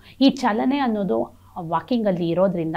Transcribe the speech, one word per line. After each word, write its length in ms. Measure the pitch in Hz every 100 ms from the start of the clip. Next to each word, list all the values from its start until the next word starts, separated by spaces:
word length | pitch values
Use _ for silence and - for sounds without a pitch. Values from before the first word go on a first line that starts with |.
| - -
ಈ 80 | 269
ಚಲನೆ 480 | 277 233 208 262 285
ಅನ್ನೋದು 600 | 254 214 190 226 - - - -
ವಾಕಿಂಗಲ್ಲಿ 720 | 165 165 - 247 208 175 170
ಇರೋದ್ರಿಂದ, 460 | 170 196 175 160